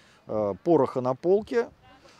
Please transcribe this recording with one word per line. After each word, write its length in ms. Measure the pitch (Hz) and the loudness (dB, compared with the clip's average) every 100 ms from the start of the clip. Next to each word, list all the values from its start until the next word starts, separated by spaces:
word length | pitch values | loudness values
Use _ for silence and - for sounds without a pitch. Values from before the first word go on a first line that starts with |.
| _ _ - | _ _ -8
э, 280 | 110 104 95 - | -4 -4 -4 2
пороха 340 | 160 131 131 | 2 2 0
на 160 | 123 131 | -4 -4
полке. 540 | 170 202 220 240 240 - _ - - _ | 0 0 0 -4 -4 -10 _ -20 -20 _